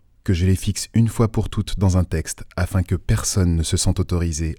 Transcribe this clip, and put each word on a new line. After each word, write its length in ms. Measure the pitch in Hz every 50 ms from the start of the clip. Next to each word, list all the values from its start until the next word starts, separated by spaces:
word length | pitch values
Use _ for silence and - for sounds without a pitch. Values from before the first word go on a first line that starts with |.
| _ _ _ _ -
que 80 | -
je 140 | 98 82 92
les 100 | 95 95
fixe 320 | - - - 98 - - - -
une 140 | 107 117 113
fois 220 | - - 117 107
pour 200 | - 113 98 -
toutes 280 | - - 104 - - -
dans 200 | - 92 90 92
un 60 | 87
texte 400 | - - 80 78 - - - - - -
afin 260 | - 87 - - 95
que 120 | 87 - 92
personne 600 | 85 - - 110 - - - - 104 92 87 85
ne 80 | 82
se 140 | 82 - -
sente 240 | 87 - 92 85 -
autorisé 560 | 90 - 90 85 85 85 80 73 82 80 78